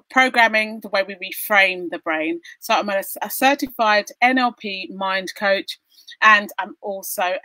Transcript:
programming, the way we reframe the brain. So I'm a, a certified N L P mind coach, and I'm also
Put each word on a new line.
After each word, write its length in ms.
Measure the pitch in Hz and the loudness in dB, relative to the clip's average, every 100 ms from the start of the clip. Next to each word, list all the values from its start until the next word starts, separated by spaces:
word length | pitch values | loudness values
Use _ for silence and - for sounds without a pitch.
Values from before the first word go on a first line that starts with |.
| - | -4
programming, 680 | 262 262 254 226 220 214 220 | 0 2 4 2 2 -2 -6
the 80 | 214 | -4
way 120 | 196 | -2
we 140 | 196 190 | -2 -8
reframe 760 | 185 - - 208 190 185 175 | -12 -10 0 4 4 2 -6
the 100 | 170 | -6
brain. 420 | - 156 156 170 - - | -4 -2 -2 -4 -10 -10
So 140 | - | -2
I'm 160 | 226 208 | 0 0
a, 120 | 196 190 - | -4 -4 -8
a 80 | 208 | -8
certified 800 | - 269 285 277 - 220 208 202 - | 0 2 2 -2 0 2 2 0 0
N 160 | 247 262 | 2 2
L 140 | 247 | 0
P 400 | 247 214 190 190 | -2 -8 -10 -10
mind 380 | 190 190 190 185 - | -8 -4 -4 -6 -4
coach, 440 | 202 196 - - _ _ - - | 0 0 -2 -14 _ _ -20 2
and 280 | 214 208 202 - | 6 6 4 -8
I'm 160 | 185 165 | -10 -10
also 540 | 208 196 190 - 180 185 | -10 -8 -8 -4 -2 -2